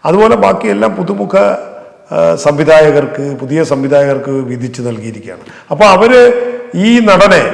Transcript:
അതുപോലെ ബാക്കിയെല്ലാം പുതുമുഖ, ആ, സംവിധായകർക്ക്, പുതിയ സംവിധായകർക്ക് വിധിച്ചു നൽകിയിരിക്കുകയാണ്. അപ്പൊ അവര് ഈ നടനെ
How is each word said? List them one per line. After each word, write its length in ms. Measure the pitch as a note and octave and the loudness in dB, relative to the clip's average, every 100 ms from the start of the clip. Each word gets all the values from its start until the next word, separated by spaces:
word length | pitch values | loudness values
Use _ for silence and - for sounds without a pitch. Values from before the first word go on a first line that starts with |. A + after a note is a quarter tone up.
| D3+ | 0
അതുപോലെ 280 | F#3 A3 A3 | 2 2 2
ബാക്കിയെല്ലാം 480 | G3 G3 - G#3 A3 - | 0 -2 -4 -2 -2 -4
പുതുമുഖ, 380 | - G2+ - - G2+ - - - - _ _ D#3 | -6 -6 -2 0 0 -2 -10 -18 -20 _ _ -2
ആ, 20 | E2 E2 D3 | 0 0 -2
സംവിധായകർക്ക്, 800 | D3 D3+ D#3 D3+ D3 C#3+ - C#3+ C#3 | 0 4 6 6 2 -2 -8 -10 -10
പുതിയ 180 | C3 D#3 D#3 | -6 -4 -2
സംവിധായകർക്ക് 640 | C#3 C3+ C#3+ C#3+ C3+ C#3 C3+ B2 | -2 0 0 0 -2 -4 -6 -6
വിധിച്ചു 300 | B2 B2 B2 A#2+ | -8 -10 -8 -8
നൽകിയിരിക്കുകയാണ്. 540 | A2 A2+ G#2 G2+ F2 - - _ | -8 -12 -14 -18 -20 -20 -20 _
അപ്പൊ 140 | D3 G#3 F#3+ | 0 2 4
അവര് 260 | A#3 B3 A#3+ - - - - E3+ G#3 | 4 6 4 2 -4 -8 -10 -4 2
ഈ 40 | A#3+ G#3+ | 2 4
നടനെ 340 | F#3 G3+ F3 A#2+ | 4 4 2 0